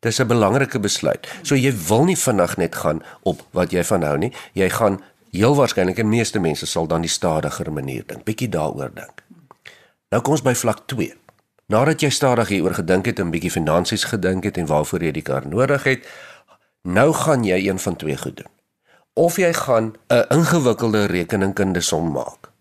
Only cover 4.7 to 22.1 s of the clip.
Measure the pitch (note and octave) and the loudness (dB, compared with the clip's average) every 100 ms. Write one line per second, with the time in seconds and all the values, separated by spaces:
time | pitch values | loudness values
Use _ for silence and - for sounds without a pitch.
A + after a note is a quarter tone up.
4.7 | - A2 F#2+ - _ _ F2 A2 C#3+ B2 | 2 0 0 -8 _ _ 2 4 4 2
5.7 | - F2+ F#2 G#2+ A2+ A2+ G#2+ E2+ D2 D#2+ | 2 0 0 0 2 0 0 0 -2 -4
6.7 | - D#2+ E2 E2 - F2+ D#2 D2+ - D#2+ | -4 -2 -2 -2 -2 0 0 -2 -6 -6
7.7 | D2+ C2+ A2+ - - - G#2+ B2 E2+ D2+ | -6 -6 -8 -10 -10 -6 -6 -4 -2 -4
8.7 | - C2+ - - - _ - _ - - | -4 -8 -12 -18 -20 _ -20 _ -20 -20
9.7 | - _ _ _ - B2+ D3+ C3 A#2+ A#2 | -20 _ _ _ -2 0 0 0 0 -2
10.7 | G#2 - B2+ E2+ - _ _ _ _ _ | -4 -6 -6 -6 -8 _ _ _ _ _
11.7 | G#2+ C#3+ D#3+ D3 - C#3 A#2+ G#2 G2 E2+ | 2 2 2 0 2 2 2 2 0 0
12.7 | F2 E2+ F#2 G#2+ G#2+ F2 E2 E2+ F2 D#2 | -2 0 0 0 -2 -2 0 -2 -2 2
13.7 | D#2+ F2+ G#2+ - A2 F#2 F#2 F#2+ F#2 D#2+ | 2 0 -4 -4 -2 0 -2 -2 -4 0
14.7 | D2+ D2+ F2 E2 D2+ D#2 C2+ C#2 F2 C3 | 0 0 -2 -2 -4 -4 -4 -4 -2 0
15.7 | C#3+ C#3 C3 - - - - _ _ _ | 0 0 -4 -6 -20 -20 -20 _ _ _
16.7 | _ F2+ F#2 C#3 D#3 C3+ C#3 G#2+ F#2 F#2+ | _ -2 2 4 2 0 0 2 0 0
17.7 | F#2+ - E2+ D2+ C#2 - - - _ _ | -2 -4 -6 -6 -6 -8 -12 -20 _ _
18.7 | _ _ _ _ - E3+ E3+ F3+ E3 - | _ _ _ _ 0 2 2 0 0 2
19.7 | A#2 A2+ - _ A#2+ - C#3 E3 E3+ B2+ | 2 0 -8 _ 2 4 4 4 4 2
20.7 | G#2+ A#2 G#2+ G2+ F2+ E2+ G#2+ G2 G2 F#2+ | 2 2 2 2 0 -2 0 0 0 0
21.7 | F2 E2+ D#2+ E2+ | 0 0 -2 -2